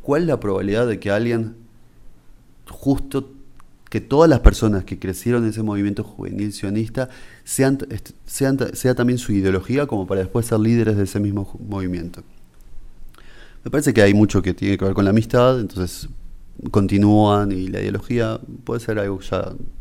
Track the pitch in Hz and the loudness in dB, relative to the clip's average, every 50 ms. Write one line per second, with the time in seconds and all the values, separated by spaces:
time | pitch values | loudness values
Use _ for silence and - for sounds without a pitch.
0 | - - 143 156 180 165 139 107 - 104 95 95 92 98 101 110 123 120 107 - | -2 0 0 0 2 0 0 0 0 -2 -2 -2 0 0 0 0 0 0 -2 -4
1 | - 104 101 107 117 120 117 113 113 113 - - - - _ - - - _ - | -2 -2 0 0 0 0 0 -2 -2 -6 -8 -16 -20 -20 _ -20 -20 -20 _ -20
2 | - - - - _ - - - - - - - - - - - - 135 139 - | -20 -20 -20 -20 _ -20 -20 -20 -20 -20 -20 -20 -20 -20 -20 -6 0 0 0 0
3 | - - - 139 139 - - - - - - - - - - _ - - - 110 | -2 -4 -4 -6 -6 -6 -18 -20 -20 -20 -20 -20 -20 -20 -20 _ -20 -8 -8 -8
4 | 110 - 131 143 165 165 139 113 - - 101 - - 110 104 95 87 - 95 85 | -4 0 4 6 6 6 6 8 8 6 6 6 0 0 0 0 -4 -6 -10 -8
5 | - 92 92 - - 117 120 120 117 110 107 110 107 107 104 101 101 101 101 - | -6 -8 -8 -4 -2 0 0 2 0 -2 -2 -2 -4 -2 -2 -2 -2 -2 -2 -4
6 | - - - - 98 92 98 98 104 104 101 - - 98 101 110 113 110 - 131 | -8 -10 -10 -12 -12 -10 -6 -6 -6 -6 -6 -6 -6 -4 -2 -2 -4 -4 -4 -6
7 | 127 123 - - - - - - - - - - 135 135 139 135 - - - 95 | -6 -6 -8 -20 -20 -20 -20 -20 -12 -8 0 2 2 2 2 0 -4 -8 -10 -12
8 | - - - - - - - - 139 135 131 135 127 - - - - 127 127 131 | -12 -14 -20 -18 -16 -12 -4 -2 0 0 0 0 -2 -4 -6 0 2 2 2 4
9 | 131 123 123 120 - - 107 101 95 95 92 92 92 - 120 135 147 131 123 104 | 2 0 0 0 -2 0 0 2 2 2 2 0 -2 0 -2 -2 0 -2 -2 -6
10 | 92 85 98 95 92 90 - 120 110 - 113 107 104 113 120 117 110 110 107 101 | -2 -2 -2 -2 -2 0 -2 -2 0 0 0 2 4 4 4 4 4 2 2 0
11 | 98 92 - 120 104 101 101 104 98 - - - 117 104 101 98 92 92 90 85 | 0 -2 -2 -2 -2 -2 -2 -4 -6 -6 -10 -14 -10 -8 -6 -6 -4 -4 -6 -6
12 | 82 87 - - - - - - - - _ - - - - - - - - - | -8 -10 -12 -14 -20 -20 -20 -20 -20 -20 _ -20 -18 -14 -14 -12 -12 -14 -14 -14
13 | - - - - - - - - - - - - - - - 147 151 143 110 110 | -16 -16 -16 -18 -20 -20 -20 -20 -20 -20 -20 -12 -10 -2 -2 0 0 2 6 6
14 | 104 101 104 104 107 104 - 101 90 - - - 104 98 98 92 95 98 95 104 | 6 8 8 6 4 4 4 2 0 0 -2 -2 -2 -2 0 0 0 -2 2 2
15 | 101 95 101 113 110 113 - 123 123 127 131 127 110 92 - 95 90 87 - - | 2 4 4 2 2 2 2 4 4 4 4 2 -2 -6 -4 -4 -6 -6 -6 -10
16 | - - - - - - - - - - - - - - - 107 98 90 98 98 | -12 -12 -12 -12 -14 -14 -16 -16 -18 -18 -18 -12 -10 0 0 2 2 4 4 4
17 | 104 104 104 107 107 104 104 104 104 101 98 92 92 95 98 98 101 101 101 104 | 6 6 6 6 6 4 4 2 0 0 -2 -4 -4 -4 -6 -4 -4 -4 -4 -6
18 | - - 127 117 113 110 113 - - - - - - - 120 120 117 - 107 107 | -6 -2 -2 -2 -2 -2 -4 -8 -10 -14 -18 -14 -8 -6 -6 -6 -4 -4 -4 -4
19 | 101 101 98 92 - - 95 92 - 92 78 - - - - - | -2 -4 -6 -6 -6 -6 -4 -4 -4 -6 -8 -8 -10 -10 -10 -10